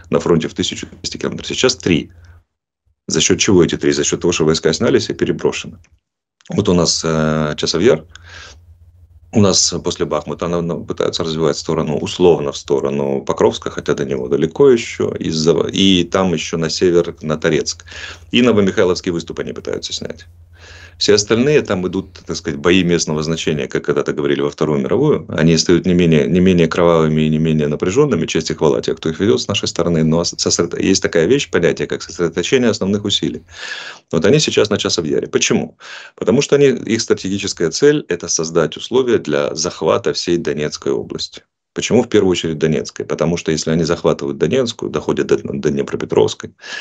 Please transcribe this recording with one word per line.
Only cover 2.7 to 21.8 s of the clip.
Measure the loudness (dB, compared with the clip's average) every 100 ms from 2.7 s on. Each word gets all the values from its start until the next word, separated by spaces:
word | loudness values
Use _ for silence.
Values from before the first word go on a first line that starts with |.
| _ _ _ -6
За | -2
счет | 0 0
чего | 4 4
эти | 4 2
три? | 0
За | 0
счет | -2 -2
того, | -2
что | 0
войска | 0 0 0
снялись | 0 0 0 0
и |
переброшены. | -2 -4 -2 -2 -4 -10 -18 -20 _ _ _ _ _ -4
Вот | -2 2
у |
нас, | 2 2 -2
э, | -2 0 0 0 -2 -4
Часов | -4 2
Яр. | 2 2 -2 -20 -20 -20 -20 -20 -20 -20 -20 _ -20 -20 -4
У | 2
нас | 4 2 0 -2
после | -4 -4
Бахмута | -2 -4 -6 -6 -4
она, | -2
она | -2
пытается | -6 -6 -4 -2 -2
развивать | -4 0 0 0
в |
сторону, | -2 -2 -2 -4
условно, | -4 4 4 4 0
в | -6
сторону | -4 -2 0 -2 -2 -4
Покровска, | -4 0 0 0 -8
хотя | -6 -4
до | -4
него | -4 -6 -2
далеко | -2 0 4 6
еще, | 6 2 -4 -4
из-за, | -4 -4 0 2 2 0
и | 2 4 4
там | 2 0 0
еще | -2 -4 -4
на | -4
север, | 0 2 2 2 -4
на | -6 -2
Торецк. | 0 0 -2 -8 -14 -16 -16 -18 -4
И | 2
Новомихайловский | 4 4 2 2 2 0 -2
выступ | -6 -6 -8
они | -8
пытаются | -8 -8 -8 -8
снять. | -10 -10 -14 -20 -20 -20 -20 -20 -20 -20 -2
Все | 2
остальные | 2 4 2 4 2
там | 2 -2